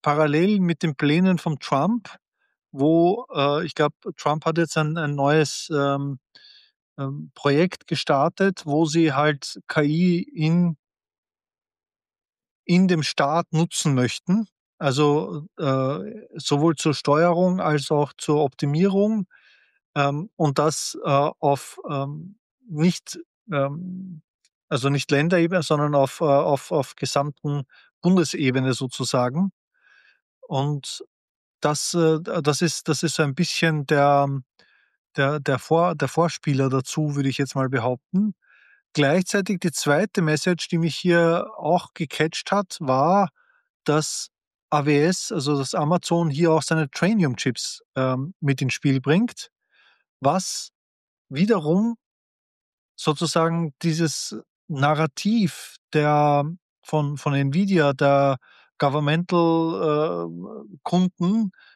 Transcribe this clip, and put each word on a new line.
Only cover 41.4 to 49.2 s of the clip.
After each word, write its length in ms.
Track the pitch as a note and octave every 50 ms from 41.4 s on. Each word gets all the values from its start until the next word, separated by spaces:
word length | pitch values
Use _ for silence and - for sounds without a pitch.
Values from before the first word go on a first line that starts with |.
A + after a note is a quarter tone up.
| - - -
auch 380 | - - D3 F3 E3+ - - _
gecatcht 580 | - E3+ C#3 - - D3+ D#3+ - - - - G3
hat, 240 | G3+ G3+ - - -
war, 500 | E3 C3 C3 C3 C#3+ E3 F#3 G3+ G3 D#3+ - _ _ _ _ _ _ _ _ _ _
dass 440 | - D3 D#3 D3+ - - - - - _ _ _ _ _ _ _ _
A 140 | D3+ D3 C#3
W 180 | D3 D3+ C#3+ D3
S, 300 | E3+ F#3 - - - -
also 240 | E3 B2+ C#3+ D3
dass 180 | C#3 C3+ - -
Amazon 560 | F3 D3+ D3 F3+ F3 - - E3+ E3+ E3+ D#3+
hier 220 | C3+ C#3+ E3+ E3 D#3+
auch 100 | D#3 -
seine 280 | - E3 D#3+ D#3 C3+
Trainium-Chips, 920 | - - - F#3 A3+ G#3+ F3 C#3 A#2 - - C#3 A#2+ - - - - - - _ _
ähm, 380 | C3+ C3 C3 B2+ C3 C3+ E3 - -
mit 200 | - C#3 C#3 C3
ins 140 | C#3+ B2+ -
Spiel 260 | - - C#3+ C3+ C3+
bringt, 500 | B2+ C#3 D3 F#3+